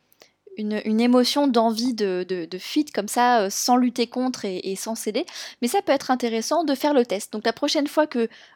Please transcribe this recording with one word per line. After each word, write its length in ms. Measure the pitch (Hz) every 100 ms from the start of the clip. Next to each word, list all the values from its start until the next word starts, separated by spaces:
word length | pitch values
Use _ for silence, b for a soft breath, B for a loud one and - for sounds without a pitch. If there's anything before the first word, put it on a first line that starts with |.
| b b b b - -
une, 240 | 214 214
une 160 | 220 220
émotion 460 | 240 247 247 294 285
d'envie 480 | 233 226 220 254
de, 320 | 220 196 180 180
de, 160 | 185
de 140 | 165 185
fuite 340 | - 302 294
comme 160 | - 202
ça, 340 | 247 247 240
euh, 60 | 196
sans 280 | - - 247
lutter 320 | 247 240 233
contre 360 | 247 254 247
et, 160 | 202 185
et 120 | - 190
sans 200 | 220 226
céder, 280 | 220 214 339 B B B
mais 60 | 240
ça 120 | 403
peut 120 | 359
être 180 | 277 -
intéressant 540 | 254 233 226 226 311
de 100 | 302
faire 180 | 269 -
le 140 | 196 240
test. 260 | 196 -
Donc 140 | 214 233
la 60 |
prochaine 340 | - 294 311 294
fois 220 | 320 302
que 200 | 247 226 B B